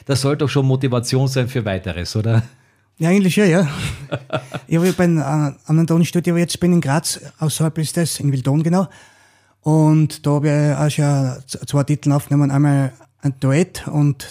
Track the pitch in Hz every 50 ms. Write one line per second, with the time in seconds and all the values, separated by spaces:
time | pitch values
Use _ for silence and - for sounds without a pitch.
0 | - - 139 127 - 139 147 - 156 120 - 143 135 131 131 131 135 131 120 120
1 | 120 - 131 131 135 131 135 135 123 117 - 131 110 104 95 92 - 95 80 87
2 | 87 - - 113 104 113 113 113 - - - _ _ _ _ _ _ _ _ -
3 | 160 165 185 208 196 180 135 196 208 185 156 185 185 139 151 - - - - -
4 | - - 143 135 - - - 143 - - - - - - 160 165 175 185 170 -
5 | 180 175 170 156 135 143 151 156 151 143 131 - _ - 156 160 165 160 165 170
6 | 175 - - 175 160 175 170 170 175 170 - - 175 175 180 175 - 135 135 170
7 | - - - - - - - - 156 156 - - 156 160 - 165 156 - - 175
8 | 170 - - - 147 143 135 131 120 139 139 156 156 165 175 190 190 - - -
9 | - - _ _ _ _ _ _ _ _ _ _ - 151 156 156 156 156 156 156
10 | 156 147 - - - 147 147 147 147 151 147 147 147 147 139 139 151 151 - -
11 | 147 143 143 139 135 127 127 - - - - - - - - 143 139 - 147 -
12 | - 147 139 143 - - 143 143 147 139 139 139 147 143 143 139 135 131 - -
13 | - _ _ _ - 139 131 - - 135 135 156 185 185 - - - - 160 151
14 | 147 147 135 - - -